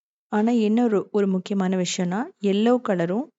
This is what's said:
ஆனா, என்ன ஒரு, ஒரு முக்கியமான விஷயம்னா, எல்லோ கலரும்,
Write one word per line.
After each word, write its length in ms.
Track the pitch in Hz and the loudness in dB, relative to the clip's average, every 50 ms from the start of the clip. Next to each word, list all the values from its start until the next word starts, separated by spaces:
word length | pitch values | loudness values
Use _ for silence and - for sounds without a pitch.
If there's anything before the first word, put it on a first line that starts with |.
| _ _ _ _ _ _ | _ _ _ _ _ _
ஆனா, 200 | 220 214 214 233 247 233 | -2 0 2 2 2 2
என்ன 200 | 214 208 214 240 247 | 2 2 2 2 2
ஒரு, 160 | 233 214 185 - - | 2 2 0 -2 -2
ஒரு 160 | - 208 196 196 | -2 0 0 0
முக்கியமான 460 | 190 185 180 - 202 196 185 185 190 185 | 0 -2 -4 -4 -2 -2 0 0 0 -2
விஷயம்னா, 420 | 180 175 - - 180 175 180 208 269 370 - _ | -2 -2 -2 -4 -4 -4 -4 -4 -6 -8 -10 _
எல்லோ 320 | 202 202 190 202 220 233 247 247 | -2 -2 0 2 2 2 2 2
கலரும், 440 | 254 - 196 175 170 165 185 226 302 - _ | 0 -2 -2 0 0 -2 -2 -4 -6 -8 _